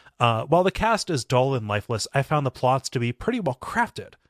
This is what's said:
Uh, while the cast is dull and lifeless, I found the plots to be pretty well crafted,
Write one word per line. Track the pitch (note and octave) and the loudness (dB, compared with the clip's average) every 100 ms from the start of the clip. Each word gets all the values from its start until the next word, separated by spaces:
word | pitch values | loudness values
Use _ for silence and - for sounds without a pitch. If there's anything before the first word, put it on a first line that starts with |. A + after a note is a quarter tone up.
| - - | -20 0
Uh, | A#2+ A2+ | 0 2
while | C3+ E3 | 2 4
the | F#3 | 4
cast | - A3 G#3+ - | 2 0 0 0
is | D3 - | -4 0
dull | B2+ C3+ C3 | 2 2 0
and | G#2+ | -2
lifeless, | G#2 - A2 - | -2 -2 -4 -2
I | C#3 | -2
found | C3+ D3+ C3+ | 0 0 -2
the | |
plots | - B2+ C3+ - | 0 0 0 -2
to | B2+ | -4
be | A#2+ | -4
pretty | - - A#3+ | -2 -2 -2
well | E3+ B2 | -2 -6
crafted, | - A3+ A#3+ - - - _ | -4 -2 -2 -4 -16 -18 _